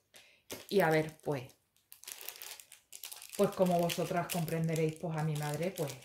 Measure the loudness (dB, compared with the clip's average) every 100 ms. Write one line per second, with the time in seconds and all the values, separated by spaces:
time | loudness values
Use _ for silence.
0 | _ -20 -20 _ _ -14 0 4 6 6
1 | 2 -4 -4 -4 -4 -16 _ _ _ -20
2 | -16 -14 -14 -14 -14 -14 -18 -20 _ -16
3 | -14 -14 -8 0 2 4 4 4 2 0
4 | -2 -2 -2 -2 -2 0 0 2 0 0
5 | -4 -2 -2 -2 -2 -2 -2 -2 -6 -6